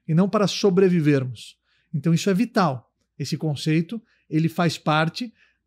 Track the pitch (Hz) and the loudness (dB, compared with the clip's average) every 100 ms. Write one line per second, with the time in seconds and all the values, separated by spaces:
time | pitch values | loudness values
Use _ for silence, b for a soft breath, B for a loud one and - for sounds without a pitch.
0 | - 160 196 214 190 - 202 180 196 180 | -2 0 2 2 0 0 2 4 4 4
1 | 151 143 127 113 - - _ _ _ 160 | 2 2 0 -10 -16 -20 _ _ _ -4
2 | 165 165 - 190 247 - 175 127 - _ | 0 0 2 0 0 0 0 -2 -10 _
3 | _ - 143 160 160 143 - 156 170 226 | _ -12 -8 -6 -4 -4 -2 0 -2 -8
4 | - _ - 156 160 - 175 - - 156 | -14 _ -6 -2 0 0 -2 -2 -2 0
5 | 160 - 247 - _ _ | 0 -4 -10 -14 _ _